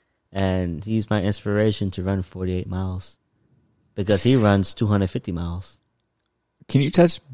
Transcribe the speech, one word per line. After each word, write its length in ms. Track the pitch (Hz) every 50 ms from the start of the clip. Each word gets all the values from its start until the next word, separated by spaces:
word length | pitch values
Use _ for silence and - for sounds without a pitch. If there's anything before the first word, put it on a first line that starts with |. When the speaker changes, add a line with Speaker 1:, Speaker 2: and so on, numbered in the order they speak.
| _ _ _ _ _ _ -
Speaker 1:
and 480 | 98 98 95 92 92 90 87 82 73 -
he's 260 | 110 110 110 104 -
my 120 | 110 104
inspiration 680 | 90 104 104 - - 104 101 104 107 110 101 - 104 95
to 120 | - 95
run 200 | 90 95 98 95
forty-eight 440 | 90 - - 92 92 92 92 90 73
miles 520 | - 92 92 95 92 92 92 - - - _ _ _ _ _ _ _ _ _ _ _ _ _ _ _ -
because 280 | 104 95 101 101 92
he 120 | - 120 135
runs 380 | 127 107 104 101 98 92 -
two 140 | - - 113
hundred 240 | 101 104 98 98 92
fifty 200 | - - - 98
miles. 440 | 87 85 85 85 87 92 - - - _ _ _ _ _ _ _ _ _ _ _ _ _ _ _ _ _ - -
Speaker 2:
Can 120 | - 139
you 80 | 139 156
touch 320 | - 175 175 165 - - _ -